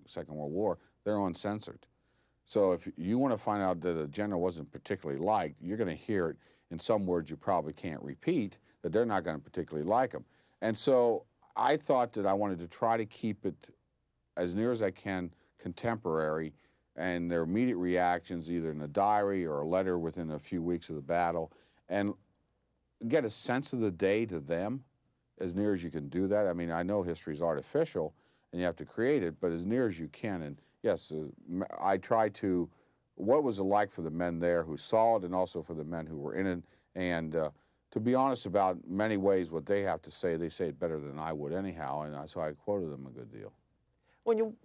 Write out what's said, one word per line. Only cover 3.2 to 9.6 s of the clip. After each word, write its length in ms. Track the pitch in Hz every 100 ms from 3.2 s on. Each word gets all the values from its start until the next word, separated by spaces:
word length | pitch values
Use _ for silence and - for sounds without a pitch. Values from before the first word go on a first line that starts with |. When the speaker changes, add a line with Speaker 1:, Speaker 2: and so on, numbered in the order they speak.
| 135 107
Speaker 1:
find 260 | - 104
out 180 | 95 87
that 160 | 90 82
a 100 | 76
general 320 | 73 104 90
wasn't 320 | 90 82 73
particularly 480 | - - 98 78 71
liked, 420 | 90 107 80 71
you're 160 | 82 107
gonna 180 | 98 78
hear 340 | - 101 82
it 80 | 71 _ _ -
in 80 | 82
some 300 | - 107 95
words 220 | 87 80
you 80 | 78
probably 360 | - 90 76
can't 300 | 76 92 76
repeat, 560 | 69 69 - 175 101 - _ _
that 100 | 87
they're 140 | 95 117
not 180 | 98
gonna 160 | 85 78
particularly 480 | - -